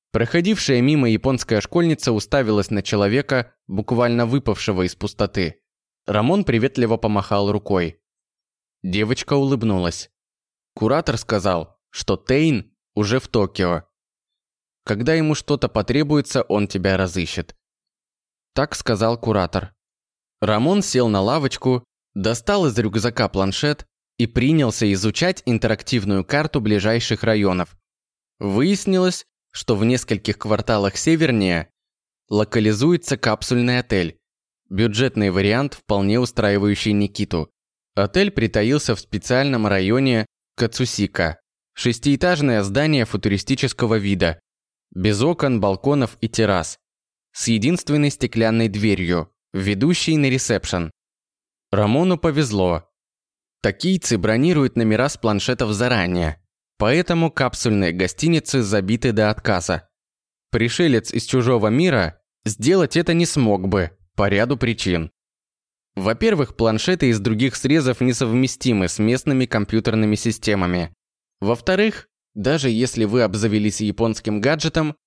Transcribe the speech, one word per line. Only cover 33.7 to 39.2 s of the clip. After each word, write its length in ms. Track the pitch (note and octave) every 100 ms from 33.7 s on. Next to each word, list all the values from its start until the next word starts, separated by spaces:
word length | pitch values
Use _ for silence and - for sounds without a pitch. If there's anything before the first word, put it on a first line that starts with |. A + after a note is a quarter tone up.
| B2
отель. 400 | - G2+ E2 - _ _ _ _ -
Бюджетный 600 | F#2+ A2+ G#2 C3 A2 G2+
вариант, 440 | F#2 G2 A#2 C#3
вполне 440 | - - G2+ G2 A#2
устраивающий 720 | B2 - G#2 G2+ G2+ G2+ A2
Никиту. 600 | G#2 G2+ - G2+ E2+ D#2 _ _ _ _
Отель 360 | - G2 F3+ G3+
притаился 640 | - A2+ A2 G#2+ D3 - G#2+
в 40 |
специальном 640 | - G#2